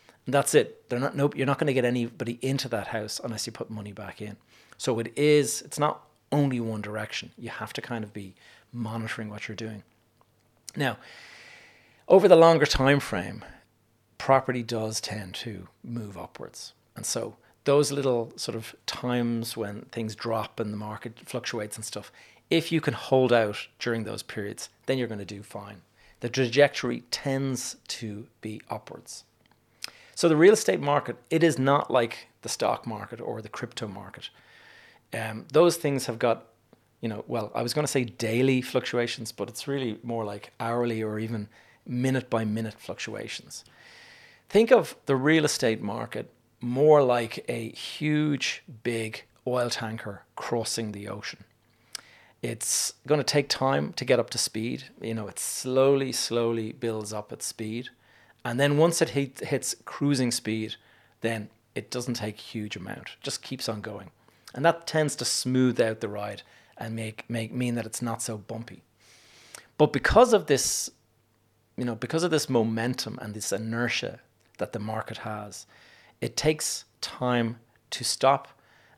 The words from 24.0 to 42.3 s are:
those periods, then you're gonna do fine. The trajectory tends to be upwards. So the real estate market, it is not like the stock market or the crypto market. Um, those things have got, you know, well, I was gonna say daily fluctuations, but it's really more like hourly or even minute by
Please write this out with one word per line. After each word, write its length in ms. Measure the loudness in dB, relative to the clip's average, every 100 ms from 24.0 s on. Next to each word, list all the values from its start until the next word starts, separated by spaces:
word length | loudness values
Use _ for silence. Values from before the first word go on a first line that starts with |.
those 180 | -4 -8
periods, 480 | -8 -10 -8 -10 -14 _ -4
then 140 | -2
you're 80 | -2
gonna 180 | -4 -10
do 160 | -12
fine. 400 | -12 -14 -14 -18 _ _ _ _
The 100 | -4
trajectory 760 | 0 4 6 6 4 -4 -6 -6
tends 680 | -6 -2 -2 -2 -4 -6 -12 -12
to 400 | -10 -8 -10 -14 _
be 200 | -12 -12 -10
upwards. 540 | -10 -10 -18 -16 -20 -20 _ _ _ _ _ -16 -16 -16
So 160 | 0 4
the 60 | 8
real 180 | 10
estate 260 | 8 4 0
market, 380 | 2 0 0 -8 _
it 120 | 4
is 160 | 4 4
not 320 | 4 4 4
like 380 | 2 2 -4 -18 _
the 60 | -10
stock 360 | -2 0 0 -4
market 340 | -8 -10 -10
or 220 | -8 -8
the 80 | -10
crypto 380 | -10 -10 -8 -10
market. 420 | -10 -14 -16 -16 -18 _ -20 -20 -20 -20 _ _
Um, 320 | -8 -6 -8 2
those 260 | 6 6 6
things 280 | 0 0 -2
have 140 | 0
got, 260 | 0 0 -4 _ _ _ _ _
you 100 | -8
know, 140 | -8 -6
well, 240 | -6 -4 -4
I 80 |
was 100 | -2
gonna 140 | -2 0
say 160 | -2
daily 580 | -2 -4 -2 2 4 2
fluctuations, 680 | 0 -2 0 -2 -2 -4 -10
but 180 | -8 -8
it's 180 | -8 -6
really 300 | -4 -4 -6
more 200 | -6 -6
like 280 | -6 -8 -14 -8
hourly 420 | -2 0 0 0
or 160 | -2 -2
even 300 | -4 -4 -8 -14 _ _ -6
minute 420 | 0 0 0
by 160 | 0